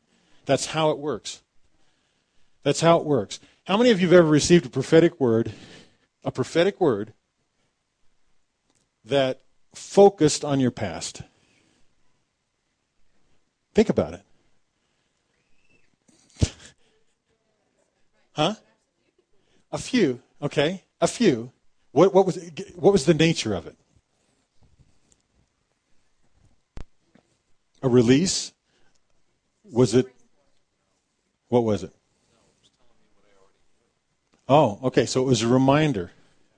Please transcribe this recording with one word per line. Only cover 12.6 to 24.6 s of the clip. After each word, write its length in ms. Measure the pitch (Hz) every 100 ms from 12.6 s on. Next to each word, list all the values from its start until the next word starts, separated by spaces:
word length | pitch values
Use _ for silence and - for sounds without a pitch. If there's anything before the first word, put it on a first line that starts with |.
| _ _ _ _ _ _ _ _ _ _ _
Think 160 | - 220
about 240 | 113 76
it. 80 | 80 _ _ _ _ _ _ _ _ _ _ _ _ _ _ _ _ _ _ _ _ _ -
<laughs> 120 | - - - _ _ _ _ _ _ _ _ _ _ _ _ _ _ _ _ -
Huh? 200 | 165 214 _ _ _ _ _ _ _ _ _ _ -
A 60 | 151
few, 420 | - 247 151 120 _ -
okay? 420 | 147 156 147 190 _ -
A 80 | 175
few. 440 | - 214 113 123 _ _ _ _
What, 240 | 135 190 185
what 100 | 185
was, 140 | 170 170 143 -
what 180 | 175 175
was 140 | 196 170
the 80 |
nature 400 | 151 165 - 110
of 140 | 92 -
it? 80 | _ _ _ _ _ _ _ _ _